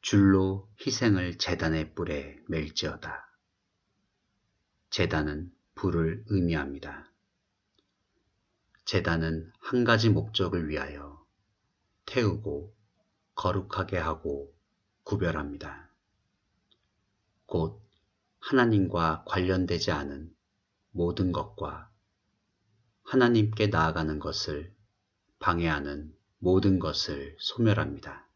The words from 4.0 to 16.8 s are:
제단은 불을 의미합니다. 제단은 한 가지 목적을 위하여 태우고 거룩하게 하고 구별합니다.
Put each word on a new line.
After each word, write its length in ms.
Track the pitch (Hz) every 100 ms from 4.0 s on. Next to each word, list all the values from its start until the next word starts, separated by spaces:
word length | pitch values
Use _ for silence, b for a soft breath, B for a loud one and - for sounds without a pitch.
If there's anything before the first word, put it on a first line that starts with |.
| _ _ _ _ _ _ _ _ _
제단은 600 | - 85 80 76 76 87 _ _ -
불을 500 | 95 82 80 107 -
의미합니다. 800 | 101 85 80 69 69 - - - _ _ _ _ _ _ _ _ _ _ _ _ _ _ _ _ _
제단은 680 | - 95 85 82 80 80 82 _
한 260 | - 123 120
가지 240 | 113 113
목적을 580 | 101 - - 90 87 78
위하여 580 | 73 - 71 73 - _ _ _ _ _ _ _ _ -
태우고 720 | 131 110 92 - 71 - _ _ _ _ _ _ -
거룩하게 600 | 92 95 95 - 90 92
하고 560 | 80 80 80 71 69 _ _ _ _ _
구별합니다. 840 | - 87 85 80 71 71 78 - - _ _ _ _ _ _ _ _ _